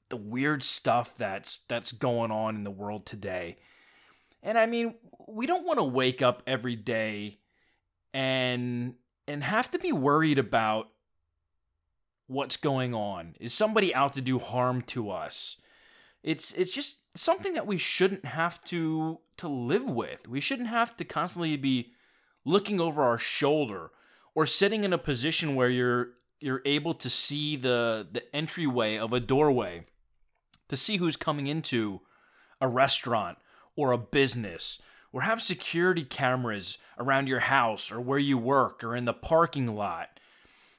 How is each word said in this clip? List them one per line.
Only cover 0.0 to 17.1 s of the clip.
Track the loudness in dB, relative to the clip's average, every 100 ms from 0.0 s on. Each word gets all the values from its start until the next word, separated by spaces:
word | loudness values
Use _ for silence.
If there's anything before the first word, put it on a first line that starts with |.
| -12
the | -10
weird | -6 -2 0 0
stuff | -2 0 2 2 0 -6
that's, | -6 -4 -8 -8 -6
that's | -6 -6
going | -4 0 0 0
on | -2 -2 -4
in |
the | -8
world | -8 -8 -8 -10
today. | -10 -6 -6 -8 -14 _ _ _ _ _ _ _ _
And | -2 2
I | 2
mean, | 2 -2 -6 -20 -20 -12
we | -6 0
don't | 0
wanna | 2 0
wake | 2 2 2 4
up | 2 2
every | -4 -4 -2
day | -4 -2 -2 -2 -4 -8 -12 _ _ _ _ _ _ _
and, | -4 0 0 0 0 -2 -4 -6 -10 _ _ -10
and | -6
have | -2 -2 -2
to | -4
be | -2
worried | 0 4 4 4 2
about | 2 2 2 0 -4 _ _ _ _ _ _ _ _ _ _ _ _ _ -8
what's | -4 -4 0
going | 0 2 0
on. | -2 -4 -6 -10 -10
Is | -4
somebody | 0 2 4 2
out | 4 2
to | 0
do | 0 0
harm | 0 0 2 0 -4
to | -6 -6
us? | -6 -6 -6 -6 -10 _ _ _ _ _ _
It's, | -6 -4 -4
it's | -2 -2
just | -2 -6 -8 _